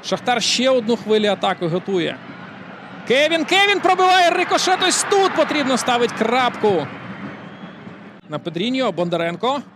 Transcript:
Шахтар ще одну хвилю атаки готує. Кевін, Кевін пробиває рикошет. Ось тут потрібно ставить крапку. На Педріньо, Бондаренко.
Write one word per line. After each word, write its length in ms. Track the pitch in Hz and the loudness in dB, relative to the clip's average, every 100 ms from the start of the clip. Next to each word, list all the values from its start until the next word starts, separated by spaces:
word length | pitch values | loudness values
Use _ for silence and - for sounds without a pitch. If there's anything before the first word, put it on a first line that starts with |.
Шахтар 400 | - 185 - 240 | -4 -4 0 0
ще 260 | - - 254 | 0 2 2
одну 280 | 262 220 233 | 2 2 -2
хвилю 300 | - 214 208 | 2 2 2
атаки 400 | 190 202 180 175 | 0 -2 -2 -2
готує. 500 | 175 180 190 151 - - - - - - - - - - | -4 -2 -2 -2 -4 -12 -18 -18 -18 -18 -18 -18 -16 0
Кевін, 380 | 254 302 330 311 | 2 4 2 2
Кевін 340 | 370 403 403 | 4 4 4
пробиває 500 | 381 370 370 370 349 | 2 4 6 6 4
рикошет. 500 | 349 349 370 - 370 370 | 2 0 2 2 2 2
Ось 180 | - - | 0 2
тут 260 | 403 381 - | 2 2 2
потрібно 420 | 311 302 262 254 | 0 0 0 0
ставить 340 | - 240 240 | 0 0 0
крапку. 760 | - 220 247 247 - 214 185 139 - - - - - - - - - - - - - - | 0 0 2 0 2 0 2 -2 -10 -14 -14 -14 -14 -18 -18 -18 -18 -18 -18 -20 -20 -10
На 100 | 151 | -8
Педріньо, 520 | 170 165 214 262 254 | -8 -4 -2 0 -2
Бондаренко. 680 | 170 175 170 170 170 233 277 226 | 0 -2 0 -2 -2 -2 -2 -6